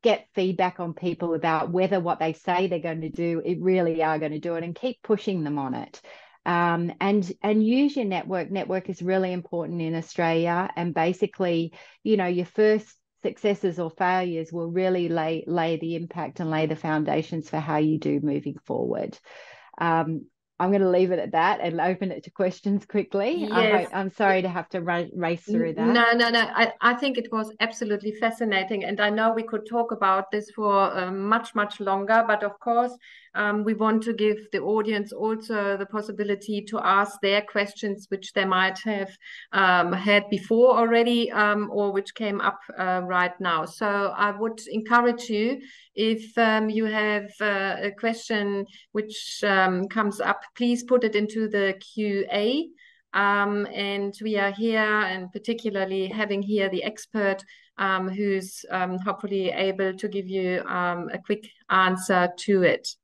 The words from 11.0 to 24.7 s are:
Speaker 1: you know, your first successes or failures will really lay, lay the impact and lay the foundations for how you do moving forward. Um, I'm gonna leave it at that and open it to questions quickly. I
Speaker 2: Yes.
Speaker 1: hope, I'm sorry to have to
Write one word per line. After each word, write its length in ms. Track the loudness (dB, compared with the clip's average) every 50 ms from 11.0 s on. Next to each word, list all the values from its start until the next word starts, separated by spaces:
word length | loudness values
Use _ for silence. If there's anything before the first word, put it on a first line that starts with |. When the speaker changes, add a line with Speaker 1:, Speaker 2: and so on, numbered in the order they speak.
| 0 0 2 0 -2 -4 -2 -2 0 0 2 0 -2 -4 -8 -16 -20 -20 _ _ _
Speaker 1:
you 140 | 2 2
know, 100 | 2 2
your 180 | 0 0 -2 -2
first 480 | -2 _ 4 4 6 4 2 0 -8 -20 _ _ _ _ _ -6
successes 560 | -6 -6 0 0 0 0 2 -2 -2 -2 -2
or 120 | -6 -6
failures 600 | -2 0 0 2 2 2 0 -2 -2 -4 -6 -6
will 200 | -6 -6 -6 -2
really 360 | 0 2 2 2 2 2 2
lay, 360 | 0 0 0 0 0 -2 -4 -4
lay 320 | -2 0 0 0 0 0
the 180 | -2 -2 -4 -4
impact 440 | -4 -6 -8 -6 -6 -6 -6 -6 -6
and 100 | -4 -2
lay 160 | 0 0 0
the 100 | 0 -2
foundations 720 | -4 -2 -2 0 0 0 0 0 -2 -2 -2 -6 -6 -6
for 120 | -4 -6 -6
how 180 | -2 0 0
you 220 | 2 2 2 2 0
do 200 | 0 0 0 0
moving 360 | 0 0 -2 -2 -4 -6 -10 -10 _
forward. 500 | -6 -4 -2 -2 -2 -2 -4 -6 -8 -10 -16 _ -20 -20 -20 -20 -20 -20 -20 -20 -20 -8
Um, 480 | -2 0 2 2 2 0 -2 -4 -6 -8 _ _ _ _ _ _ -2
I'm 120 | 0 2
gonna 180 | 4 4 4 4
leave 220 | 6 4 4 4
it 60 | 2
at 140 | -2 -2 0
that 280 | 0 2 2 2 2 0
and 220 | -2 -4 -2 0
open 300 | 0 0 0 -2 -4 -6
it 120 | -6 -8 -12
to 80 | -14
questions 540 | _ -2 -2 -2 -2 -2 _ -2 -2 -2 -2
quickly. 600 | -2 -2 -2 -2 0 -2 -2 0 0 0 -2 -2 0
I 160 | 2 2 4
Speaker 2:
Yes. 180 | 4 4 2 2
Speaker 1:
hope, 100 | -2 -4
I'm 160 | -4 -4 -4
sorry 320 | -2 2 2 4 4 2 0
to 60 | -2
have 200 | -4 -6 -8
to 120 | _